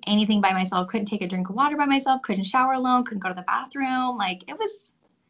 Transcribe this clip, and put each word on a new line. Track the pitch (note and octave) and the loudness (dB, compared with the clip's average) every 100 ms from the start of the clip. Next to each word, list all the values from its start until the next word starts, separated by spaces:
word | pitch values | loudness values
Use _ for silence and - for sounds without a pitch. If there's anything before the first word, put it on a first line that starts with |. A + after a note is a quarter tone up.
| - | 0
anything | G#3 G#3 G#3 | 2 4 4
by | G3 | 4
myself, | F#3+ F#3 F#3 F3+ | 2 0 0 0
couldn't | A3+ G#3 | -2 -4
take | G#3 | -4
a | F3+ | -4
drink | F#3 F#3 | -4 -4
of | G#3 | 0
water | D4 D4 | 0 2
by | C#4+ | 2
myself, | C#4 C4+ C4 | 2 2 0
couldn't | - G3 F#3+ | 0 -2 0
shower | B3+ C4 | 2 2
alone, | C4 B3+ B3 | 2 2 2
couldn't | A#3+ G#3+ | 2 -4
go | F#3 | -6
to | F#3 | -6
the | |
bathroom. | F3+ A3 C4 C#4 C4 B3+ B3+ A#3+ | -2 -2 -4 -4 -2 0 -2 -2
Like, | F#3+ F3+ - | -4 -4 -10
it | F4 | -6
was, | G#4+ - - _ _ _ _ | -6 -6 -18 _ _ _ _